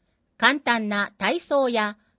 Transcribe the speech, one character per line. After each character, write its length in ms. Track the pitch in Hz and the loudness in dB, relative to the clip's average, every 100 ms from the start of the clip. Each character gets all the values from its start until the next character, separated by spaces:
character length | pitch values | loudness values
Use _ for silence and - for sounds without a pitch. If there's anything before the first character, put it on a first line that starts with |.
| _ _ _ - | _ _ _ 0
簡 220 | 233 285 | 2 2
単 300 | 247 233 214 | -2 -2 -2
な 220 | 202 196 - | -2 -4 -4
体 200 | 196 339 | -2 -2
操 300 | - 285 254 | -2 0 0
や 300 | 226 208 208 _ | 0 -2 -6 _